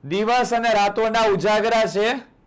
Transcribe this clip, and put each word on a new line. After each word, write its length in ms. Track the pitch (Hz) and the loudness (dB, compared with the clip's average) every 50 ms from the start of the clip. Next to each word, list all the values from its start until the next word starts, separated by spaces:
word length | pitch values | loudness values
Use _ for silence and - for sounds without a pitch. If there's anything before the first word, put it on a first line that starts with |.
| - | -8
દિવસ 480 | 139 165 196 214 220 240 247 240 - 233 | -6 -4 -2 0 0 2 0 0 0 -2
અને 160 | 233 233 233 | -2 0 0
રાતોના 520 | 220 208 202 202 202 220 220 220 220 226 | 2 2 0 0 0 -2 -2 0 0 2
ઉજાગરા 640 | 226 220 196 175 147 214 208 214 208 226 226 220 220 | 2 2 2 0 0 0 0 2 0 0 0 0 0
છે. 480 | 185 156 196 208 226 262 269 - - _ _ _ | 0 0 -2 -2 0 -2 -4 -10 -16 _ _ _